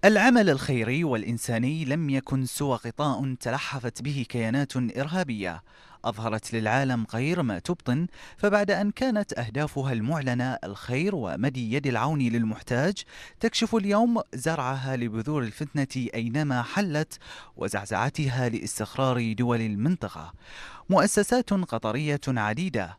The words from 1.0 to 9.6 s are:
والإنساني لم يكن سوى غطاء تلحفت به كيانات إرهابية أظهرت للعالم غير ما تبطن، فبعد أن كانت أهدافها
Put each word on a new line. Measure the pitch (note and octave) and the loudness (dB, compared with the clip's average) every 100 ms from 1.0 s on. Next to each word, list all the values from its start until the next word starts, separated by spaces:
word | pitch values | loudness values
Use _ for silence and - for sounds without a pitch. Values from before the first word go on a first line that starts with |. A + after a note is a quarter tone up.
والإنساني | E3 A#2 G#2 A#2 - A2+ B2+ D#3 | 2 0 0 -4 -2 0 0 -2
لم | C#3+ D3+ D3+ | -2 0 2
يكن | C3+ - C3+ B2+ | 0 0 -2 -2
سوى | - C#3+ A#2+ A#2+ | -2 -2 -2 -4
غطاء | - D3 A#2 C3+ | -2 -2 0 -4
تلحفت | B2+ B2 C3 - C3+ B2 - | -4 -4 -4 -4 -6 -6 -6
به | C3+ C#3 A#2+ | -6 -4 -4
كيانات | A#2+ A2+ C3 C#3 B2+ | -2 0 0 0 0
إرهابية | A#2+ A#2 C#3+ F3+ E3 A2 F#2 E2 - - - - | -2 -2 -2 -2 -2 -2 -4 -6 -14 -20 -20 -6
أظهرت | A2+ G#2+ A2+ G#2+ - | -6 -2 -2 -2 -2
للعالم | A2+ G#2+ B2 C3+ A#2+ A2 | -2 2 2 2 0 -2
غير | A2+ C#3 F3 | -2 0 0
ما | C3+ F#2 | 0 -2
تبطن، | - F3 - B2+ F3 - - - | -2 -4 0 0 0 -6 -20 0
فبعد | G#3 G#3 G3+ | 2 4 4
أن | F#3+ G#3 | 2 0
كانت | - C4 G#3+ G3+ - | 0 0 0 -2 -4
أهدافها | A#2 A2+ | -4 -2